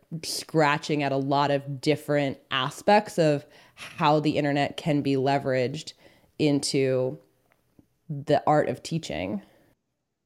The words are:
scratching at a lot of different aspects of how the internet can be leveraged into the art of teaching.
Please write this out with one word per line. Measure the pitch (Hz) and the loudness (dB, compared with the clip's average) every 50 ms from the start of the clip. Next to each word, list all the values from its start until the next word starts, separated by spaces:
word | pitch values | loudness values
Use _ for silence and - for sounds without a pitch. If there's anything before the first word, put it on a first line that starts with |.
| _ - 165 160 - | _ -14 -12 -10 -8
scratching | - - - - - 156 160 151 143 147 156 - - 151 147 | -8 -8 -8 -6 -2 2 2 4 4 2 0 0 -2 -2 0
at | 143 135 | 0 0
a | 135 | 0
lot | 139 135 139 139 143 143 139 | -2 0 0 2 2 2 2
of | 143 139 131 143 139 131 | 0 -2 -2 -6 -8 -2
different | - 156 143 - - - 147 147 139 135 - - _ - | 0 0 0 0 0 -2 -2 0 0 -2 -4 -8 _ -6
aspects | 135 131 131 147 - - - 202 208 208 208 - - 175 | -4 -2 -2 -4 -6 -2 2 4 4 4 4 0 0 2
of | 160 151 147 135 - - - - - - _ | 2 2 2 0 -2 -10 -20 -20 -20 -20 _
how | - - - - - 165 147 156 156 | -18 -18 -12 -4 0 2 4 4 4
the | 147 156 - | 2 0 0
internet | 147 147 143 139 143 139 - - | 0 0 0 0 0 0 -2 -4
can | - - 165 143 143 | -4 -2 0 0 0
be | 135 139 139 | 2 0 0
leveraged | 135 131 139 139 139 135 135 127 131 123 127 139 160 - - - _ - - _ _ _ _ _ - | 0 2 0 0 0 0 0 0 0 0 -2 -4 -8 -12 -16 -20 _ -20 -20 _ _ _ _ _ 0
into | 156 147 143 139 - - - 135 135 131 131 127 127 131 156 - _ _ _ _ _ _ _ _ _ _ _ _ _ _ _ _ _ - | 2 2 2 2 0 0 0 0 2 2 0 0 0 -2 -4 -8 _ _ _ _ _ _ _ _ _ _ _ _ _ _ _ _ _ -12
the | 147 139 143 - 143 - - | -10 -6 -2 0 0 2 2
art | - 151 151 - - | 2 2 2 2 0
of | 127 - | -4 -6
teaching. | - - 165 165 - - 76 80 92 92 208 196 - - _ _ _ _ _ _ _ _ _ _ _ _ _ _ _ | -6 -6 -6 -6 -6 -6 -8 -6 -6 -6 -6 -8 -10 -14 _ _ _ _ _ _ _ _ _ _ _ _ _ _ _